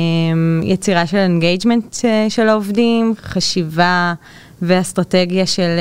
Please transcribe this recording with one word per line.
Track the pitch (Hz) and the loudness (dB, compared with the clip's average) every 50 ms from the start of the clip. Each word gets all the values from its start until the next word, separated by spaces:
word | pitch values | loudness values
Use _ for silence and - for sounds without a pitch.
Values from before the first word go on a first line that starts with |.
| 165 165 165 165 165 165 165 165 165 165 165 160 165 | 0 0 0 0 0 0 0 0 0 0 0 0 0
יצירה | - 190 185 - 208 190 170 170 | 0 -2 -2 0 0 0 0 0
של | 160 196 | 0 0
אינגייג'מנט, | 202 196 185 175 170 165 170 180 185 180 233 233 233 214 - - - - | 0 0 2 2 2 2 2 0 0 0 0 0 0 -2 -4 -6 -4 -2
אה, | 240 220 214 214 220 | 0 2 2 0 0
של | 208 - 226 220 | 0 0 2 2
העובדים, | 220 214 202 196 208 208 240 233 233 233 226 226 226 - - | 2 0 0 -2 0 0 2 2 2 2 0 0 -2 -4 -8
חשיבה | - - 190 175 - - 185 170 156 156 160 175 175 180 180 175 175 170 165 - - - - - - - - 175 | -6 -4 -4 -4 -2 -2 -2 -4 -2 0 0 2 2 2 2 0 -2 -2 -6 -10 -16 -20 -20 -20 -20 -10 -6 -2
ואסטרטגיה | 170 180 180 185 - - - 175 - - 185 180 175 180 185 185 | 0 0 0 0 -2 -2 -4 -2 0 0 0 0 0 0 -2 -2
של, | 175 - - 180 170 170 170 | -2 -2 -2 -2 0 0 0